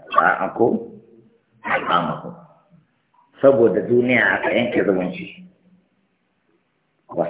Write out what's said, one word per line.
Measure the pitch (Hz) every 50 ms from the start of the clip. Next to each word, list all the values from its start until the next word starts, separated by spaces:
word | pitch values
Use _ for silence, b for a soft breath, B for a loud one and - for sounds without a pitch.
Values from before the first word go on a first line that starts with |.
| - - -
fa'akum, | - 85 92 - - 92 95 - - 117 123 - - - - - - - _ - - _ _ _ _ _ _ _ _ -
fa'amakum. | - - - - - 87 87 85 78 - - - - - - - - _ _ _ _ _ _ _ _ _ _ _ _ _ _ _ _ _ -
Saboda | - 135 - 110 117 110 - 107 92
duniya | - 120 123 120 127 123 117 104 98 95 101
aka | - - -
yanke | 117 120 - - - -
zumunci. | 101 95 92 90 87 87 - - - - - - - _ _ _ _ _ _ _ _ _ _ _ _ _ _ _ _ _ _ _ _ _ _ _ _ _ _ _ _ _ _ _ _
Wa | - - 78 -